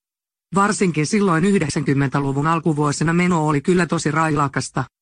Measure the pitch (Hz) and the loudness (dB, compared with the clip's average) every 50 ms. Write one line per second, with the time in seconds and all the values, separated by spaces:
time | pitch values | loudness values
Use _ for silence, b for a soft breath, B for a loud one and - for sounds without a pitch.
0 | _ _ _ _ _ _ _ _ _ _ - 196 196 208 214 - 208 180 151 156 | _ _ _ _ _ _ _ _ _ _ 0 0 2 2 2 0 0 0 0 0
1 | 151 - - 208 202 196 165 160 170 202 196 196 160 139 - 165 143 151 139 139 | -2 0 0 0 2 2 2 2 2 2 2 2 0 0 -2 -2 -2 0 0 0
2 | 143 131 - 143 139 139 135 139 143 160 165 165 156 175 151 143 151 147 139 - | 0 0 0 -2 -2 -2 -2 -2 0 0 0 0 0 0 0 0 0 -2 -2 -2
3 | 156 160 165 175 180 180 185 165 151 151 151 143 143 - 180 185 175 151 165 147 | -2 0 0 2 2 2 0 0 0 0 0 0 0 0 2 2 0 0 -2 -2
4 | - 151 147 160 160 156 151 151 147 135 - 135 127 - - 139 127 - _ _ | -2 -2 -2 0 0 0 0 0 -2 -2 -2 -4 -6 -6 -6 -6 -8 -8 _ _